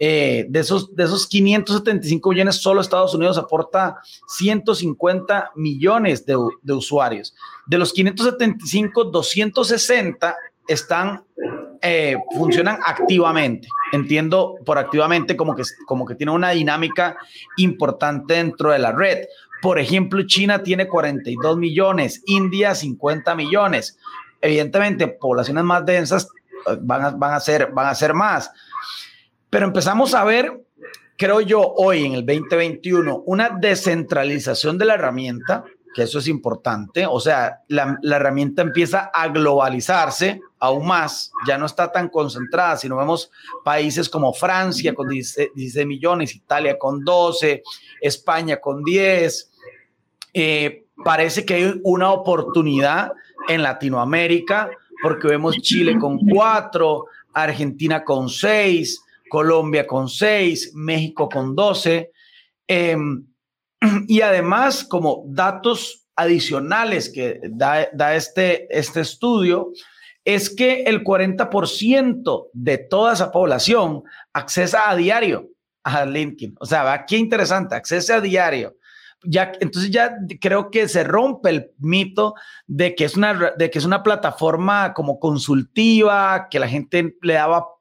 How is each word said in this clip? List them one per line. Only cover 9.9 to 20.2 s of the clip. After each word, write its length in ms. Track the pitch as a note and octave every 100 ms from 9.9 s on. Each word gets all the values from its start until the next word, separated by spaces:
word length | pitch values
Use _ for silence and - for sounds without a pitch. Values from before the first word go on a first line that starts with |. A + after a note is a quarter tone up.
| B3 F#3 - - - - _ -
están, 560 | D3+ - E3+ G3 G3 - - - - - -
eh, 360 | F3 E3 D3+ C3 - B2
funcionan 440 | E3 F3 F3+ G#3+
activamente. 840 | - - - F3+ E3+ D#3+ C#3 A2+ - - -
Entiendo 640 | C#3+ C#3 D3+ D#3+ F#3 F3 - -
por 120 | C#3+
activamente 580 | C#3 D3 D#3 E3+ - E3
como 180 | D#3
que, 80 | B2+ B2 - -
como 180 | B2+
que 120 | D#2+ A#2+
tiene 160 | D3+
una 180 | E3 F3+
dinámica 640 | E3+ D3 D3+ E3 - F3 E3 - - - -
importante 760 | F#3 - C#3+ - D3 C#3+ C#3+
dentro 380 | E3+ E3 - D#3
de 80 | C#3+
la 100 | A#2+
red. 360 | A#2+ F#3+ E3+ - - - -
Por 160 | F#3 D#3+
ejemplo, 420 | C3 F#3+ E3 G3